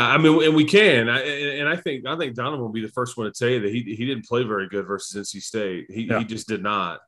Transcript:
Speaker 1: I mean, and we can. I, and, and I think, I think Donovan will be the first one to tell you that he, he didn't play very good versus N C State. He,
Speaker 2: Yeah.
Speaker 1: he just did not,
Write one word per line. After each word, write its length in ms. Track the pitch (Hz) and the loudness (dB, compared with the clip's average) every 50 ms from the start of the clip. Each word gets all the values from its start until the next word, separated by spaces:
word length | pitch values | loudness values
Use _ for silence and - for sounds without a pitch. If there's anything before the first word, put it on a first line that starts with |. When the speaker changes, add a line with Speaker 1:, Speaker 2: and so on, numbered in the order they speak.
| 120 120 | 6 4
Speaker 1:
I 80 | 135 151 | 4 6
mean, 260 | 160 156 156 165 156 | 6 6 6 6 6
and 100 | 156 156 | 6 6
we 100 | 156 151 | 6 6
can. 440 | 151 196 202 214 190 139 120 113 117 | 6 8 6 8 8 6 6 4 2
I, 120 | 120 135 131 | 2 0 0
and, 380 | 147 143 143 147 143 135 143 | -2 -4 -4 -4 -4 -4 -2
and 80 | 143 151 | -2 -2
I 80 | 170 | -2
think, 300 | 180 - 170 139 127 120 | -2 -4 -6 -6 -6 -6
I 100 | 131 156 | -6 -6
think 180 | - 139 131 117 | -4 -6 -6 -6
Donovan 260 | 117 120 139 151 135 | -6 -6 -4 -4 -6
will 120 | 120 110 107 | -6 -6 -6
be 100 | 113 107 | -6 -6
the 60 | 107 | -6
first 280 | - 127 123 120 - | -4 -4 -4 -4 -4
one 100 | 120 110 | -6 -6
to 60 | 104 - | -6 -4
tell 160 | - 123 120 | -2 0 0
you 120 | 127 120 | 0 0
that 120 | 101 101 110 | 0 -2 -2
he, 80 | 123 117 98 110 | -4 -6 -6 -6
he 80 | 107 120 | -6 -4
didn't 220 | 135 135 113 - | -4 -4 -6 -6
play 160 | - 120 123 127 | -2 -2 -2 0
very 260 | 107 107 98 95 87 | 0 -2 -4 -4 -4
good 180 | 101 101 92 | -6 -6 -4
versus 300 | 90 101 95 - - 95 | -4 -6 -8 -8 -10 -10
N 80 | 101 98 | -10 -10
C 160 | - - 98 | -10 -12 -12
State. 460 | - - - 110 104 95 90 85 - - | -12 -8 -6 -4 -4 -4 -6 -8 -10 -10
He, 140 | 95 110 117 | -8 -8 -4
Speaker 2:
Yeah. 160 | 123 113 104 | -2 -2 -2
Speaker 1:
he 60 | 113 | -2
just 200 | 107 110 107 - | -4 -8 -10 -8
did 160 | - 110 95 92 | -6 -6 -4 -2
not, 380 | 104 104 101 90 85 80 - _ | -2 -2 -2 -2 -4 -8 -12 _